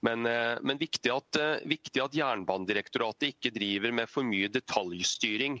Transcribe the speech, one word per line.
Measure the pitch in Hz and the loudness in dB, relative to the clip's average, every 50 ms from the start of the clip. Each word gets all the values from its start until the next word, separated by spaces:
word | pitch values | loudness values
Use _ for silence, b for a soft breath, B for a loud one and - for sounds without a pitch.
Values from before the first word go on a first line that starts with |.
| - | 4
Men, | 117 117 113 117 117 | 2 2 4 2 2
eh, | 117 117 117 117 117 120 | 2 2 2 2 0 0
men | - 135 139 139 | 0 -2 0 0
viktig | 160 160 - - - 120 | -2 -4 -4 -2 0 0
at, | 120 135 - _ - 151 | 0 0 -2 _ -2 0
eh, | 151 156 156 - - | 2 2 0 0 0
viktig | - 156 156 _ - - 131 131 | -2 -4 -4 _ -4 0 0 0
at | 139 135 | 0 0
Jernbanedirektoratet | 151 151 135 120 104 92 - 92 95 95 92 104 101 98 - - 127 117 113 104 _ 143 143 | 0 2 2 0 0 0 0 0 0 0 0 0 0 -2 -2 -2 -2 -2 -2 -2 _ -4 -4
ikke | 135 _ - 123 110 | -4 _ -4 -2 -2
driver | 113 104 101 101 101 101 117 120 120 | 0 -2 0 0 0 0 2 2 0
med | 113 110 | -2 0
for | - - 135 120 | -2 -2 0 0
mye | 104 98 98 101 104 | 2 0 0 2 0
detaljstyring, | 127 - - - - 98 90 87 90 87 - - - - 113 104 107 131 139 143 123 | -2 -2 0 0 0 0 0 -4 -2 -2 -2 0 0 -2 -2 0 0 -2 -2 -2 -6